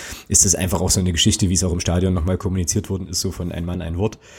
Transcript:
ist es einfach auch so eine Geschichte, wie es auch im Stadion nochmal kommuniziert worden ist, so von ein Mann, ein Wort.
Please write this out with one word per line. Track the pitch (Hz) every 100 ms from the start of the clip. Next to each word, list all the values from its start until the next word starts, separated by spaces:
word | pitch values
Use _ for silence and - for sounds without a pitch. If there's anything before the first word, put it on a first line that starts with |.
| - - -
ist | - 98
es |
einfach | 85 90 85
auch | 90
so | 101
eine | 90
Geschichte, | 82 107 - 95
wie |
es | 90
auch | 90
im | 85
Stadion | - 87 92
nochmal | 90 82 92
kommuniziert | 95 95 85 113 -
worden | 95 90
ist, | 87
so | 95
von | - 87
ein | 80 85
Mann, | 90
ein | 82 87
Wort. | 110 - -